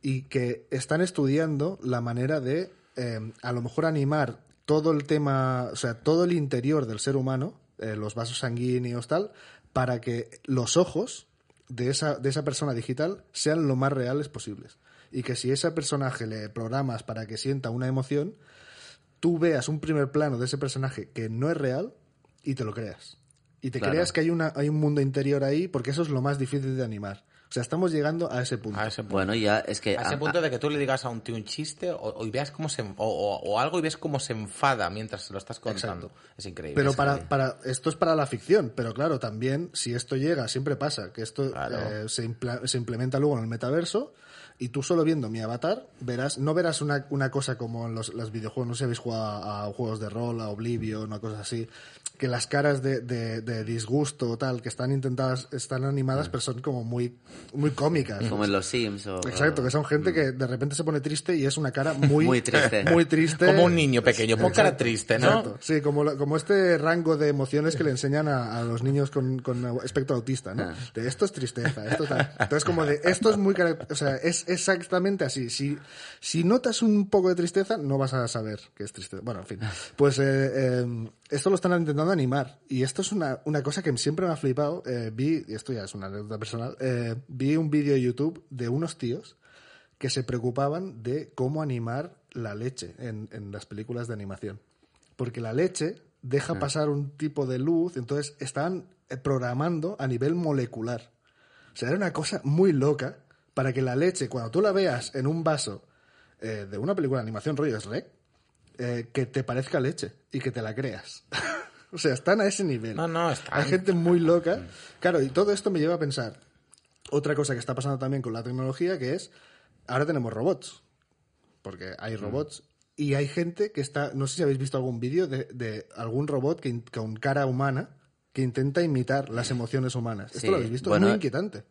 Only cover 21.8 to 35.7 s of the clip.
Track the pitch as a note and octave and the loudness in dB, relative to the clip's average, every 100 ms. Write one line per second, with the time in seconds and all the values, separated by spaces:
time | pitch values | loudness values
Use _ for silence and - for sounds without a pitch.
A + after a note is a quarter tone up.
21.8 | G#3+ - _ _ _ _ - C3+ A2 G#2+ | -4 -10 _ _ _ _ -6 -4 -4 -6
22.8 | A2 - - - _ _ _ _ C3 B2 | -10 -12 -20 -20 _ _ _ _ -8 -2
23.8 | G#2 D#3 E3+ E3+ D#3+ E3+ D#3+ D3+ D3 D3+ | 0 2 2 2 2 2 0 0 0 4
24.8 | D3+ D3 C3+ C3+ C#3 C#3 C3+ D3 F3+ C#3 | 4 4 2 2 2 2 4 2 0 -2
25.8 | A#2+ C#3 E3 C3+ C3+ C#3+ C3 C#3+ C3+ C3 | -2 -2 0 0 0 0 0 -2 -2 -2
26.8 | B2 G#2+ G2+ G2 _ _ _ - A#2+ D#3+ | -2 -4 -8 -10 _ _ _ -4 -2 0
27.8 | F#3 D#3 D3 D#3+ E3+ B2 B2 A#2+ A2 G#2 | 2 2 0 0 -2 -2 -2 -4 -4 -4
28.8 | A2 - A2 G2 F#2+ A2+ G#2 G#2+ - G#2+ | -4 -4 -2 0 2 2 4 2 2 -4
29.8 | - G2 A#2+ C#3 D3+ F3 D#3 B2 D3 D3 | -2 0 0 -2 0 2 0 0 -2 0
30.8 | C#3 C3 B2+ A2+ - A#2 G#2 - D#3 - | 0 0 -2 -8 -8 -8 -8 -8 -10 -6
31.8 | F3+ E3 G#2+ - A2+ B2 C#3+ - D3+ - | -6 -4 -6 -6 -6 -4 -6 -6 -6 -4
32.8 | G#2+ F#2+ A2 E2+ G2+ G2 - G#2 C#3 F3 | -6 -4 -2 0 0 -2 -2 0 2 0
33.8 | D#3+ - D#3+ C#3+ - A2+ G#2 - C#3 B2 | -2 -4 -4 -4 -4 -6 -6 0 2 2
34.8 | F2+ G2+ A2 G2 - G2 - A#2 - | 0 -2 -8 -10 -10 -12 -10 -8 -6